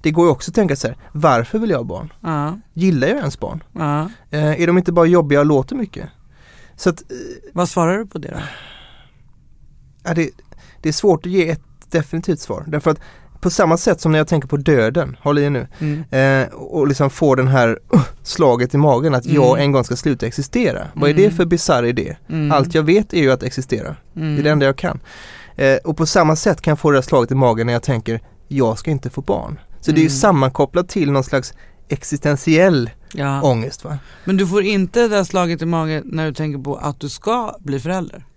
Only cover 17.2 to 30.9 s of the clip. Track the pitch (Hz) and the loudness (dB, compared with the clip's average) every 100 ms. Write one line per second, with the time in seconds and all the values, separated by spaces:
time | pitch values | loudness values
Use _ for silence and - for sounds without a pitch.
17.2 | 151 131 131 131 117 110 - 202 127 - | 2 4 4 4 4 0 2 2 2 -8
18.2 | - - 151 120 123 139 151 123 156 131 | -12 2 2 4 0 2 4 2 2 -2
19.2 | 123 151 127 139 143 139 120 120 160 131 | 2 4 4 4 2 0 0 -4 -2 -2
20.2 | 113 - 135 240 214 95 - - 147 151 | -4 -6 -4 -2 -2 -2 -8 -2 0 4
21.2 | 202 175 170 170 - 135 120 123 - - | 2 2 0 0 2 2 2 -2 -4 -10
22.2 | - 160 151 151 147 165 156 196 208 180 | -8 -4 0 2 2 0 4 2 2 0
23.2 | 139 127 127 - 131 113 - 147 - - | 2 2 -2 -8 -6 -6 -6 -12 -16 -8
24.2 | 156 147 151 151 135 135 175 - - - | -4 0 2 4 2 0 -4 -6 -14 -20
25.2 | - - - - 135 135 - 156 160 196 | -20 -20 -18 0 2 2 -2 -2 0 4
26.2 | 156 156 214 165 - 151 156 139 127 143 | 4 2 0 0 0 0 2 2 2 0
27.2 | 117 131 123 113 117 120 - 120 110 113 | 2 2 2 2 -2 -2 -2 -4 -4 -6
28.2 | - - - 139 120 110 - 143 127 - | -8 -20 -8 -2 0 0 -4 -4 -4 -10
29.2 | - 101 - 151 - - - 156 156 135 | -6 -6 -6 -14 -16 -8 0 2 2 2
30.2 | 214 160 131 131 139 175 180 | 4 4 2 0 0 0 -2